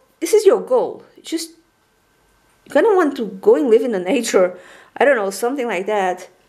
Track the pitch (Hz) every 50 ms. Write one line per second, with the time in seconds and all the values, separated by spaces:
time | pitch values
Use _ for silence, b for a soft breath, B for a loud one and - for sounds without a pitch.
0 | _ _ _ - - 339 - 427 440 381 269 190 185 - 254 240 180 131 - -
1 | - _ _ - - - 320 330 - - - _ _ _ _ _ _ _ _ _
2 | _ _ _ _ _ _ _ _ _ _ _ _ _ - - 277 339 453 415 370
3 | 349 294 269 269 233 190 196 190 - 202 233 302 302 247 214 240 - 247 220 185
4 | 175 180 269 247 233 - - 208 180 180 180 B B B B B B B B -
5 | - 277 269 233 202 196 196 - 233 240 269 285 240 240 202 175 196 196 214 208
6 | 185 180 180 180 - - _ _ _